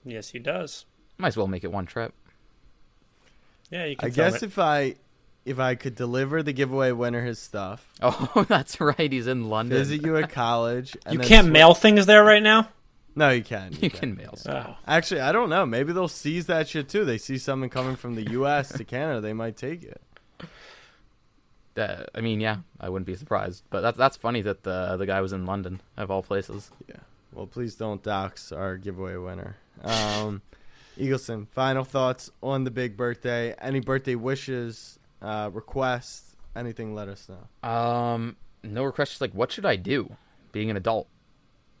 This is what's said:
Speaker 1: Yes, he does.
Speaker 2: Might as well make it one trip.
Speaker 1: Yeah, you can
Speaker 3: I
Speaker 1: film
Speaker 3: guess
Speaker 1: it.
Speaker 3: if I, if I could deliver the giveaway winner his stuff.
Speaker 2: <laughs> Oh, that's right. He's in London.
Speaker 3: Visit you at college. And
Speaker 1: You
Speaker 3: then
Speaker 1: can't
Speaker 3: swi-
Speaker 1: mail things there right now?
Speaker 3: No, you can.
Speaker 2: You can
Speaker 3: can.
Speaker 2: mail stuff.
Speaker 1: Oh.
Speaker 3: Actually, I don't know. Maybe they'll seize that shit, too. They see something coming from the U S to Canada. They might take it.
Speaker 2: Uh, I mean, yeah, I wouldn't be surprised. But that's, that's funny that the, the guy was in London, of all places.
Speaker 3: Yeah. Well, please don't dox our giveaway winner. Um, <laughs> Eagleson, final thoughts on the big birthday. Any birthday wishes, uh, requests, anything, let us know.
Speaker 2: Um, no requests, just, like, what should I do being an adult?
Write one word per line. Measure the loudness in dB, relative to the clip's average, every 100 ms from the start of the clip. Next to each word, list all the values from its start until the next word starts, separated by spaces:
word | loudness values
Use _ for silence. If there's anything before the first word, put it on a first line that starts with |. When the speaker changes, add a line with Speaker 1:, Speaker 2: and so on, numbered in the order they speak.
| -16
Speaker 1:
Yes, | -14 -14
he | -10
does. | -8 -6 -8 -14 -20 _ _ -6
Speaker 2:
Might | -4
as | -2
well | -2
make | -4
it | -6
one | -6 -6
trip. | -8 -10 -12 -20 _ _ _ -20 -20 -20 _ _ _ _ _ _ _ _
Speaker 1:
Yeah, | -10 -8
you | -6
can | -4
Speaker 3:
I |
Speaker 1:
film | 2 2
Speaker 3:
guess | 2
Speaker 1:
it. | -4
Speaker 3:
if | 0
I, | 2 2 0 -4 _ _ _ _ -10
if | -4
I | -2 -2
could | -6 -6
deliver | -4 -2 -2 -2
the | -2
giveaway | -2 0 2 0
winner | 0 -2 -2
his | -4 -8
stuff. | -10 -10 -8 -12 -18 -2
Speaker 2:
<laughs> |
Oh, | -2 0 0 0 2
that's | 0 0 -2
right. | 0 0 -2
He's | -2 -2
in | -4 -2
London. | -4 0 0
Speaker 3:
Visit | 0 -2
you | 0 0
at | -2
college. | -2 0 0 0 -4 -8 -14 -6
And |
Speaker 1:
You | -2
Speaker 3:
then | 12
Speaker 1:
can't | 12 12
Speaker 3:
swi- |
Speaker 1:
mail | 12 12
things | 12 8 8 10
there | 12
right | 12 8
now? | 8 6 4 -6 -20 _ -14 2
Speaker 3:
No, | 4
you | 4
can. | 0 -10 -10
Speaker 2:
You | -4 -4
can | -2
Speaker 3:
can. | -8 -8
Speaker 2:
mail | -14 -14
stuff. | -8 -8 -8
Speaker 1:
Oh. | -14 0
Speaker 3:
Actually, | 0 0 -2
I | 0
don't | 0 2
know. | 0 0
Maybe | -2 -2
they'll | -2 -4
seize | -4 -6 -6 -2
that | -2 -2
shit, | -6 -4
too. | -2 -2
They | -4
see | -6 -8
something | -6 -6 -6
coming | -6 -6 -8
from | -10 -10
the | -6
U | -4 -2
S | -2 -4
to | -10 -10
Canada. | -6 -6 -4
They | -6
might | -6 -8 -8
take | -10 -12
it. | -16 -20 _ -20 _ _ -20 -20 -20 -20 -20 _ _ _ _ _ _ _ _ -8
Speaker 2:
Uh, | -6 -8 -12
I | -8
mean, | -4 -2
yeah, | -2 -4 -10 -14
I | -8
wouldn't | -8 -8
be | -10
surprised. | -4 -4 -4 -10 -8
But | -4
that's, | -2 2
that's | 0 0
funny | -4 -4
that | -4 -6
the, | -6 -6 -4 -4
the | -4
guy | -2
was | -4
in | -6 -6
London, | -6 -8 -12 -14 -12
of | -6
all | -6
places. | -4 -6 -6 -12 -16 -20 -20
Speaker 3:
Yeah. | -20 -20 _ _
Well, | -18 -14
please | -10 -12 -8
don't | -8 -8
dox | -6 -6 -6 -10 -14
our | -10 -8 -8
giveaway | -12 -12 -10 -10
winner. | -12 -12 -14 -18 _ -14
Um, | -4 -4 -2 -4 -4 -8 -12 -20 -20
<laughs> | -20 -20 -8
Eagleson, | -4 -4 -4 -12 -10
final | -4 -2 -2 -4
thoughts | -2 -2 -2 -10 -10
on | -6 -4 -4
the |
big | -4 -8 -4
birthday. | -6 -4 -4 -4 -4 -8
Any | -6 -4
birthday | -2 -4 -2 -4
wishes, | -4 -6 -6 -8 -8 -12 -20 -20 _ _
uh, | -10 -8 -8
requests, | -10 -10 -4 -2 -4 -8 -18 -20 -20 -16 -12
anything, | -10 -10 -12 -10
let | -12
us | -14 -18
know. | -20 -20 _ -6
Speaker 2:
Um, | -4 -2 -2 -2 -4 -6 -12 -20 -18
no | -12 -6
requests, | -6 -4 -6
just, | -6
like, | -8
what | -4 -4
should | -2 -4
I | -2
do | -2 -4 -4 -14 _ _ _
being | -8 -6
an | -4
adult? | -2 -2 -4 _ _ _ _ _ _ _